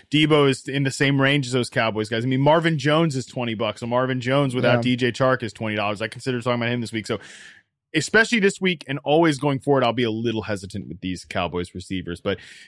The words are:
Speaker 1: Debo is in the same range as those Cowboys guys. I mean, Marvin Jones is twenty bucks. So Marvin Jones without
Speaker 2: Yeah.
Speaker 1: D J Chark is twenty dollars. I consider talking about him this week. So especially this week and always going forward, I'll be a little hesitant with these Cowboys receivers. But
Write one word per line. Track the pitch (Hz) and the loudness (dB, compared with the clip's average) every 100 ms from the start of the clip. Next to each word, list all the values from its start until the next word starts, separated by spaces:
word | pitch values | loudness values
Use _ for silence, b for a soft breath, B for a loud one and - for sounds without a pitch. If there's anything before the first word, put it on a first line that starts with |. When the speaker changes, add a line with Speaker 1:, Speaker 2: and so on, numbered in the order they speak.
| _ | _
Speaker 1:
Debo | 147 151 151 139 | 2 4 6 4
is | 131 - | 2 -4
in | 135 | -2
the | 139 | -2
same | - 139 139 | 0 0 2
range | 135 143 123 | 2 2 0
as | |
those | 127 120 | -2 -2
Cowboys | - 113 107 107 | 0 0 -2 -2
guys. | 113 123 | -2 -2
I | |
mean, | 131 | 2
Marvin | 143 165 165 160 | 4 4 2 0
Jones | 135 151 165 131 | 2 2 2 -2
is | - | -6
twenty | 131 120 | -6 -6
bucks. | 107 110 - | -2 -4 -4
So | 120 | -2
Marvin | 120 127 127 | 0 0 -2
Jones | 120 139 139 123 | 0 2 2 0
without | 120 120 | 2 2
Speaker 2:
Yeah. | |
Speaker 1:
D | 120 123 | 2 0
J | 123 | 0
Chark | 113 131 127 | 2 2 2
is | 110 | -2
twenty | - 110 107 | -6 -4 -2
dollars. | 104 101 | -2 -4
I | 110 | -6
consider | 123 135 123 | -6 -6 -4
talking | 120 120 | -2 0
about | 117 | 0
him | 120 | -2
this | 113 | -4
week. | 113 104 | -6 -4
So | 110 B B B B B _ _ | -6 B B B B B _ _
especially | 156 - 214 220 233 | -4 2 2 2 2
this | 196 - | 2 2
week | 190 170 - | -2 -2 -4
and | 143 | -6
always | 139 151 165 135 | 2 4 4 2
going | 143 139 | 0 -2
forward, | - 135 | 2 2
I'll | 120 | 2
be | 113 | 0
a | 117 | -2
little | 110 117 110 | 0 -2 -4
hesitant | 107 101 95 104 65 | -4 -6 -6 -12 -10
with | 82 | -10
these | 92 87 | -8 -8
Cowboys | - 98 87 87 90 90 | -6 -4 -4 -4 -8 -12
receivers. | - 92 85 87 | -10 -8 -8 -6
But | 101 95 B B | -4 -6 B B